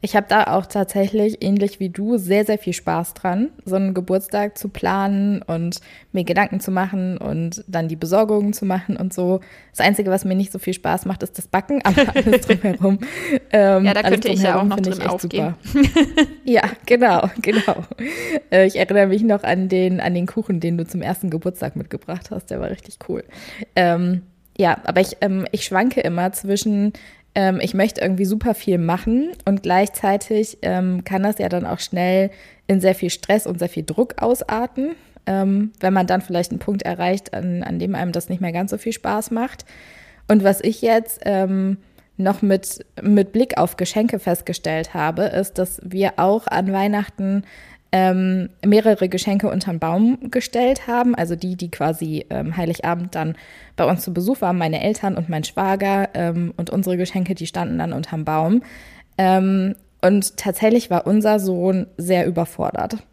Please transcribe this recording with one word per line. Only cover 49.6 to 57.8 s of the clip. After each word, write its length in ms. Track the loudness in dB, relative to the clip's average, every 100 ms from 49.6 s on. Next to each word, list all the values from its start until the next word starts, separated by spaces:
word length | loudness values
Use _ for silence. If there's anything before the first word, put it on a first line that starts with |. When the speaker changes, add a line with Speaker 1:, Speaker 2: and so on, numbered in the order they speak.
| -4 -4
Speaker 1:
Baum 400 | -2 2 2 2 -2
gestellt 560 | -4 -2 0 2 0 0
haben, 260 | 0 2
also 220 | 0 -2 -4
die, 200 | -6 -6
die 140 | -8
quasi, 560 | -4 -2 -2 -4 -6 -6
ähm, 260 | -6 -4 -4
Heiligabend 580 | -4 -4 -4 -4 -4
dann 220 | -6 -6 -6 -14 -20 -20 -2
bei 80 |
uns 180 | 0 0
zu 100 | -2
Besuch 280 | -4 -2 0
waren, 180 | 0 0
meine 240 | -2 -2
Eltern 340 | -2 -2 -2 -4
und 120 | -4
mein 160 | -4
Schwager, 640 | -6 -4 -2 0 0 0 0
ähm, 380 | -2 -2 -2 -4 -6
und 140 | -4
unsere 260 | -2 -2 -2
Geschenke, 380 | -2 -2 -4
die 120 | -4 -6
standen 320 | -6 -4
dann 140 | -4